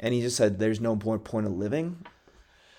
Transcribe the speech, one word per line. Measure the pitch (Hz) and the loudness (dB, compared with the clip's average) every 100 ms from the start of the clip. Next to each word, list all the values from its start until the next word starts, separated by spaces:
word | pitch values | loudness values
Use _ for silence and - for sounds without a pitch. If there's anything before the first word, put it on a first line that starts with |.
And | 113 | 0
he | 123 | 0
just | 123 123 | 0 4
said, | 107 95 | 4 4
"There's | 110 107 | 2 2
no | 117 107 | 0 0
more | 110 107 | 0 -2
point | - 113 104 | -2 -4 -2
of | |
living." | 90 101 151 165 170 - - _ - _ _ _ | -2 -2 -2 -4 -8 -16 -20 _ -20 _ _ _